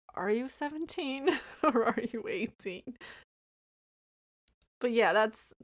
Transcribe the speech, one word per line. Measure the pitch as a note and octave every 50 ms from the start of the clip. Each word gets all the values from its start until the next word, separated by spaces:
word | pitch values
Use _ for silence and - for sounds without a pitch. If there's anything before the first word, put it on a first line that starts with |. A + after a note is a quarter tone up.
| _ _ -
"Are | - F3+ G3+
you | G#3 A#3 B3+ C4+
seventeen | - - D4+ D4 D4+ D#4 E4 - - - E4 C4+ C4 C4+ C4+ D#4 - B3+ - -
<laughs> | - - -
or | D#4 C4 B3 A3
are | A3+ A3 - - A#3
you | - A3+ - -
eighteen?" | - F#3 G#3+ - - - - G3+ F3 F#3 - - A#3+ - - - - - - _ _ _ _ _ _ _ _ _ _ _ _ _ _ _ _ _ _ _ _ _ _ _ _ _ _ _ _ _ _ -
But | - B3
yeah, | A#3 A#3 A3 F3 E3+
that's, | G#3 A3 A3+ A3 - - - - _